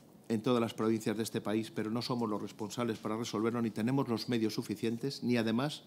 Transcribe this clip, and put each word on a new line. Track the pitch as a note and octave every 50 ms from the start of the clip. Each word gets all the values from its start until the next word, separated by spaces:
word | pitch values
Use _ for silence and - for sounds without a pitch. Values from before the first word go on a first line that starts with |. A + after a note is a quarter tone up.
| - - - - -
en | - A2+ G#2
todas | - C3 B2 A#2
las | A#2 G#2+ -
provincias | - A2 A2+ A2+ G#2+ - A#2+ G#2
de | A2 A2
este | - - A2
país, | - G#2 G#2+ A2 G#2+ -
pero | - A2+ G#2+ G#2+
no | A2+ B2
somos | A2+ - B2+ A#2+ A#2 G#2+
los | G#2+ G2
responsables | G#2+ G2 - - A2 G2 - B2+ A#2+ A#2 G#2+ -
para | - G#2+ A2
resolverlo, | A2+ A#2+ - - G#2 A2 A#2 A#2 A#2+
ni | A#2 A2
tenemos | - A2+ G#2+ B2 C3+ C#3 C3+ A#2+
los | A#2 G#2+ -
medios | - B2 A2+ A2 G#2+ -
suficientes, | B2+ A2+ - G#2 - A#2 A2+ A#2 A#2 - C#3+ C#3 - -
ni | A#2+ B2
además | A#2+ A2 A2+ A2+ A#2 C#3 D3+ - - -